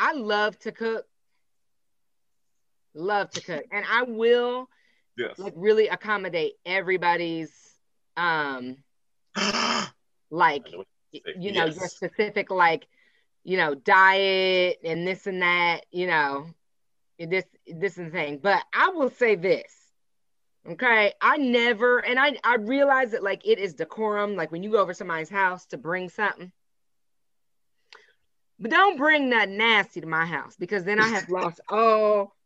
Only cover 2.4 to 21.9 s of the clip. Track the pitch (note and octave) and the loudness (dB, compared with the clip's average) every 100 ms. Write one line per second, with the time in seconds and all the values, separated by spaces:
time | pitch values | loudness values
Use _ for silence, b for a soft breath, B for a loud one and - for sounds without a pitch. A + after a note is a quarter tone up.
2.4 | _ _ _ _ _ D3+ F3+ G#3 F#3 - | _ _ _ _ _ -8 -2 -2 -2 -8
3.4 | - D#3+ B3 G3+ F#3 A3 B3+ A3 A3+ A#3+ | -8 -2 -2 -2 -2 0 0 0 4 4
4.4 | B3 B3 B3+ _ _ _ _ - A#2 - | 2 -4 -10 _ _ _ _ -8 -8 -8
5.4 | G3 E3 G3+ A3 G#3 - G#3 G#3 F#3+ E3 | -12 -2 2 4 4 0 -2 -4 -2 -2
6.4 | D3+ - F3 F#3+ F3+ F#3 F3 E3+ E3+ E3 | -4 -6 -4 -4 0 0 2 0 -2 -6
7.4 | D#3 _ _ _ _ _ _ - F3 D#3+ | -8 _ _ _ _ _ _ -4 0 0
8.4 | C#3+ C3 B2 C3+ _ _ _ _ _ G3+ | -2 -6 -10 -14 _ _ _ _ _ -4
9.4 | G3+ G3+ A3 A#3 - _ _ _ - D#3 | -2 -2 -2 -4 -6 _ _ _ -10 0
10.4 | E3 C#3+ - F2 G2 _ _ D3+ - F#3 | 2 2 -8 -18 -18 _ _ -16 -12 -8
11.4 | F#3 - E3 D#3 F3+ - F3+ - G#3 G#3 | -6 -2 -2 -2 -10 -8 -8 -4 -2 -2
12.4 | G3 F#3 E3+ D#3+ - _ _ _ _ _ | -2 2 2 2 -4 _ _ _ _ _
13.4 | - F#3 D#3+ C#3 D#3 F#3+ F#3+ F#3+ G3 F#3+ | -4 0 0 -2 4 6 8 6 4 2
14.4 | F#3 F#3 F3+ E3+ E3 E3 F3 F#3+ G#3 F#3 | 2 4 2 0 -6 -4 -4 -6 -6 -2
15.4 | F3+ F3 E3+ E3 - F3 F3+ D#3+ C#3+ C#3 | 0 2 2 0 -4 -6 0 2 0 -2
16.4 | D#3+ E3 _ _ _ _ _ - E3 F#3 | -10 -18 _ _ _ _ _ -14 -4 -4
17.4 | F3+ _ - E3 F#3+ F3 E3+ F3 D3 D3 | -4 _ -20 -6 -6 -6 -10 -6 -6 -4
18.4 | G3 F#3+ - G#3 E4 F4+ B3+ - A#3+ G3 | 0 0 0 0 2 2 -2 0 2 2
19.4 | F#3 C#3+ - _ _ _ _ _ _ _ | 2 0 -2 _ _ _ _ _ _ _
20.4 | _ _ - E3+ B3+ A3+ G#3 - A3 D4+ | _ _ -16 -4 2 4 2 2 2 2
21.4 | C4 A#3+ A#3+ G#3+ B3 | 2 2 2 2 2